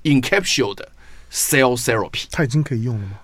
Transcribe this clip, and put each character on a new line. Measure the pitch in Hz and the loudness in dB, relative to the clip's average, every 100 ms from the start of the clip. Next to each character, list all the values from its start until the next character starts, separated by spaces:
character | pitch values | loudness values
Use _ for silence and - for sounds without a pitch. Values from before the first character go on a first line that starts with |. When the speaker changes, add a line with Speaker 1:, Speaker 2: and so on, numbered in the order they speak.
Speaker 1:
encapsuled | 156 139 - 202 185 - 107 98 - - - - - | 2 2 4 0 0 0 -2 -4 -14 -20 -20 -20 -10
cell | - - 139 131 120 | -6 0 4 4 2
therapy。 | 123 113 87 - - | 0 0 -2 -8 -8
Speaker 2:
它 | - | -4
已 | 139 | 0
经 | 147 | 0
可 | 147 117 | -2 -2
以 | |
用 | 123 110 | -4 -4
了 | 98 | -8
吗？ | 98 | -12